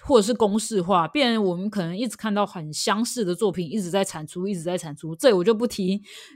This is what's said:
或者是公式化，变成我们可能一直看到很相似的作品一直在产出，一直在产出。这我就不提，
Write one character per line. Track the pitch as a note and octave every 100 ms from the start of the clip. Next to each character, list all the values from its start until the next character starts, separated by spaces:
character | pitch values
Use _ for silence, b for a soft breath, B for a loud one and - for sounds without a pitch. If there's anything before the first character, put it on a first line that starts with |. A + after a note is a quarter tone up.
或 | - B3
者 |
是 | G3+
公 | A#3 G#3 G#3+
式 | G#3+ G#3+
化， | E3+ F#3 D#3
变 | D4 B3
成 | A3+
我 | F#3+
们 | F3 G#3
可 | G#3
能 | E3 F#3
一 | B3
直 | -
看 | A3
到 | G3+ G3
很 | F3+ D3+
相 | D3 A3+ G3+
似 | A#3 B3
的 | F3+
作 | F3 G#3
品 | E3 D#3+
一 | G#3+
直 | F3
在 | F#3+
产 | F#3+ E3 D3+
出， | F3+ F#3+
一 |
直 | F#3
在 | E3 F3+
产 | E3 D3
出。 | D#3+
这 | E3 C4+ F#3+
我 |
就 | F3
不 | A3 A#3+
提， | - F3+ G3+ B B B